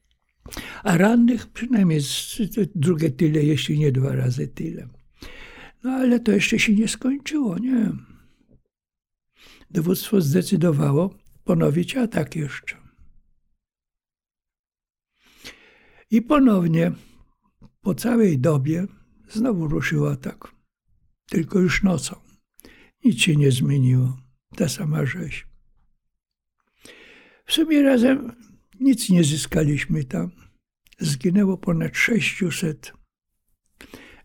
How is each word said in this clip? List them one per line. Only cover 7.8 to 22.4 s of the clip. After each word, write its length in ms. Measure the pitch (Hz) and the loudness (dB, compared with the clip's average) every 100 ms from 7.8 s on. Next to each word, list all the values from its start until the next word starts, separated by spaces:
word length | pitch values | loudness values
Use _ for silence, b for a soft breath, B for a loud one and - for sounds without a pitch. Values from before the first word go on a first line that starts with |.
| 196 143 b b b b _ _ _ _ _ _ _ _ _ b b b b | 0 -4 b b b b _ _ _ _ _ _ _ _ _ b b b b
Dowództwo 500 | - 165 185 - 202 | -4 -2 -2 0 2
zdecydowało 960 | 147 175 - 185 175 147 147 139 190 - - _ | 2 2 0 0 2 2 2 2 0 -4 -20 _
ponowić 540 | - 170 156 151 175 269 | -2 2 2 0 -2 -2
atak 380 | 226 185 143 160 | -2 -2 -4 -6
jeszcze. 420 | 143 - - - - _ - - _ _ _ _ _ _ _ _ _ _ _ _ _ _ _ _ _ _ _ _ B B B B B B B B B | -8 -10 -14 -16 -18 _ -20 -20 _ _ _ _ _ _ _ _ _ _ _ _ _ _ _ _ _ _ _ _ B B B B B B B B B
I 100 | 220 | 0
ponownie 680 | 233 294 262 196 170 165 175 - b b b _ _ _ - _ | 2 4 4 4 2 0 0 -4 b b b _ _ _ -20 _
po 140 | 208 - | -6 -4
całej 440 | 233 240 208 139 | 0 2 2 2
dobie 480 | 165 147 135 160 196 - _ _ - | 0 0 0 -2 -4 -10 _ _ -12
znowu 380 | 214 254 190 156 | -4 -2 -2 -2
ruszył 400 | 160 - 151 147 | -4 -2 -2 -2
atak. 480 | 135 - - - _ _ _ _ _ _ _ - | -4 -10 -14 -20 _ _ _ _ _ _ _ -6
Tylko 300 | - 165 190 | -4 -2 0
już 240 | 185 - | 2 2
nocą. 320 | 196 160 - - _ _ | 0 -2 -6 -14 _ _